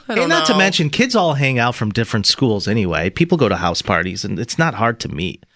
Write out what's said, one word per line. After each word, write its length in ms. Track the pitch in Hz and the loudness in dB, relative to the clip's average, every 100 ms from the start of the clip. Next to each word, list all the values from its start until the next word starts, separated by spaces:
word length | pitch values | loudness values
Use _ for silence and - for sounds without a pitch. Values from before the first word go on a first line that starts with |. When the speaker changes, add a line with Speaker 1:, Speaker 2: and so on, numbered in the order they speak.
| - | -6
Speaker 1:
don't 100 | 220 | -2
Speaker 2:
And 80 | 254 | 2
not 160 | 330 160 | 2 2
to 60 | |
Speaker 1:
know. 60 | 190 | 4
Speaker 2:
mention, 320 | 190 180 151 | 4 2 -2
kids 240 | - 254 233 | 0 0 2
all 160 | 175 | 2
hang 240 | 139 135 127 | 2 0 2
out 160 | 120 | 0
from 160 | - 107 | 0 -2
different 340 | 110 113 110 101 | -2 -2 0 0
schools 420 | - 131 104 98 | 0 2 0 0
anyway. 400 | 113 92 78 90 | 0 0 0 -2
People 300 | - 170 175 | 0 0 2
go 100 | 113 | 2
to 80 | 85 | 2
house 240 | 87 85 | -2 -2
parties, 420 | - 87 90 98 | -2 -2 -2 -6
and 140 | 98 95 | -6 -6
it's 200 | 120 - | -6 -2
not 160 | 165 | -2
hard 260 | 101 117 117 | 0 -2 -2
to 80 | - | -8
meet. 360 | 69 87 - _ | -6 -6 -8 _